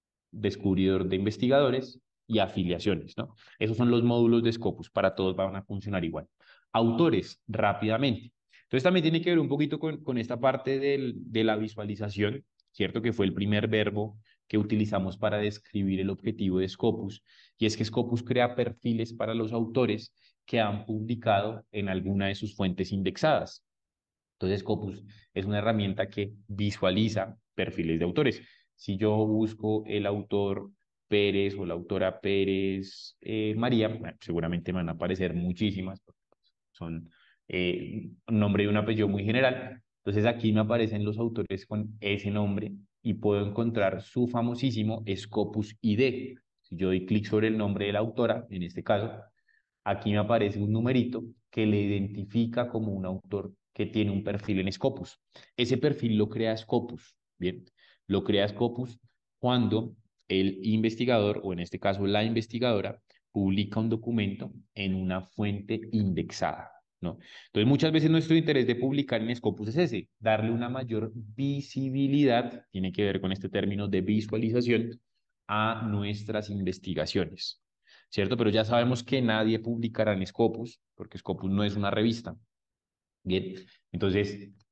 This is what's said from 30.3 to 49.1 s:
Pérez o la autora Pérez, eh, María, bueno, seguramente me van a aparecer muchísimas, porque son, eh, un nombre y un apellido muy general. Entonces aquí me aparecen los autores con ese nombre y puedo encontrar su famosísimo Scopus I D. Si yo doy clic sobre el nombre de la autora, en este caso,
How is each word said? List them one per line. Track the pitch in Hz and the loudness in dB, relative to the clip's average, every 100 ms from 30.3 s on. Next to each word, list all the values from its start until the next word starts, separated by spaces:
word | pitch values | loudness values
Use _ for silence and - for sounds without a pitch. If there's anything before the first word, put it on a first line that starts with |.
| 104 101 98 101 _ _ _ - | 0 0 -2 -8 _ _ _ 0
Pérez | 104 104 101 98 98 | 2 4 4 0 -2
o | 90 | -6
la | |
autora | 85 87 95 92 - | -6 -4 0 0 -2
Pérez, | 98 98 98 95 98 95 95 - - _ | -2 2 2 2 0 -2 -6 -12 -18 _
eh, | - 110 107 107 | -6 -4 -2 0
María, | 123 117 107 | 2 2 2
bueno, | - 87 - | -2 -10 -14
seguramente | - 85 82 87 85 | -6 -2 -2 -2 -2
me | 90 | -2
van | 82 | -2
a | |
aparecer | 85 92 95 90 | -4 -2 0 0
muchísimas, | 85 87 87 107 95 95 95 | 0 -2 0 -2 -2 -6 -10
porque | _ _ _ _ _ _ _ | _ _ _ _ _ _ _
son, | - 85 82 82 _ _ _ - | -12 -8 -8 -10 _ _ _ -8
eh, | 90 90 90 - 107 - - - | -2 -2 -2 -6 -8 -10 -14 -2
un | 110 | 2
nombre | 101 98 | 4 4
y | 104 | 2
un | 104 | 2
apellido | 104 110 101 | 2 2 2
muy | 101 101 | 0 0
general. | 120 131 - - - _ _ - | 2 2 0 -8 -14 _ _ -2
Entonces | 104 113 | 2 2
aquí | 117 113 | 2 2
me | 107 | 2
aparecen | 110 117 113 107 | 2 2 0 0
los | 104 107 | -2 -2
autores | 117 113 98 95 - | -2 -2 -4 -6 -6
con | 107 107 107 | -6 -6 -6
ese | 104 101 101 | -2 -2 0
nombre | 104 104 101 104 - - _ | 0 0 -2 -4 -10 -18 _
y | 117 101 | -4 0
puedo | 104 101 101 | 2 2 0
encontrar | 107 117 113 95 92 | 0 -2 2 0 0
su | - 123 123 | -6 -2 0
famosísimo | 123 120 120 131 110 107 110 107 | 0 -2 0 -2 0 -2 -2 -4
Scopus | 95 - 107 104 110 104 - | -6 -4 -2 -2 -2 -6 -2
I | 113 104 | 0 2
D. | 131 127 - - _ _ | 2 2 -8 -14 _ _
Si | _ 85 | _ -4
yo | 92 | 0
doy | 92 92 | 0 2
clic | 107 107 | 0 2
sobre | 107 110 | 2 2
el | 110 | 0
nombre | 101 98 101 | 0 -2 0
de | |
la | 101 | 0
autora, | 113 - 117 107 - | -2 0 0 0 -4
en | 98 | -8
este | 87 - | -8 -8
caso, | - 101 113 | 0 0 0